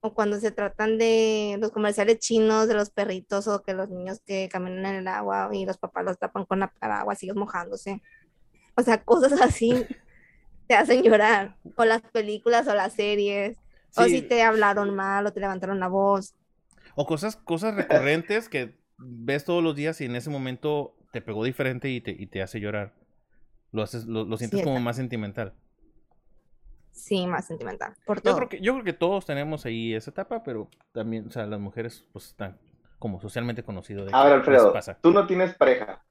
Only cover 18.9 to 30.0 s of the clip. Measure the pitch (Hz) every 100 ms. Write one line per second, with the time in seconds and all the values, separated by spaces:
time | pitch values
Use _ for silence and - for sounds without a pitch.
18.9 | _ 127 120 117 139 147 175 165 143 147
19.9 | 160 131 120 123 143 131 127 147 151 139
20.9 | _ _ 117 - 107 120 127 131 123 135
21.9 | 123 - - 101 - 95 113 104 104 101
22.9 | _ _ _ _ _ _ _ _ 107 104
23.9 | 120 113 110 104 110 117 202 165 131 120
24.9 | 120 127 120 104 98 101 - _ _ _
25.9 | _ _ _ _ _ _ _ - - _
26.9 | - - 196 180 170 - 165 117 - -
27.9 | - - 202 - 196 247 180 190 262 208
28.9 | - 170 196 185 143 147 156 127 113 113
29.9 | 110